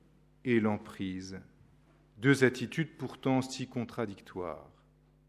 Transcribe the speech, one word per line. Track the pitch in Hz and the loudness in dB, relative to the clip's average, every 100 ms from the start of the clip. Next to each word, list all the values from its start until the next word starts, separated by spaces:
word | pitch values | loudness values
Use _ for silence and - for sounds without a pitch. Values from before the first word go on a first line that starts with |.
| _ _ _ _ 135 | _ _ _ _ 2
et | 117 | 2
l'emprise, | 107 104 - - 98 92 95 95 - _ - _ _ _ _ - | 2 0 -6 -8 -8 -8 -10 -14 -16 _ -20 _ _ _ _ 2
deux | 117 135 | 4 6
attitudes | 127 - 117 - 151 - | 6 4 -4 -4 -4 -6
pourtant | 127 - 139 131 | -10 -4 0 2
si | 131 - 131 | 0 -6 -8
contradictoires ? | 127 113 - 110 98 - 95 87 73 69 - _ _ _ _ | -6 -6 -6 -6 -8 -12 -8 -8 -8 -14 -20 _ _ _ _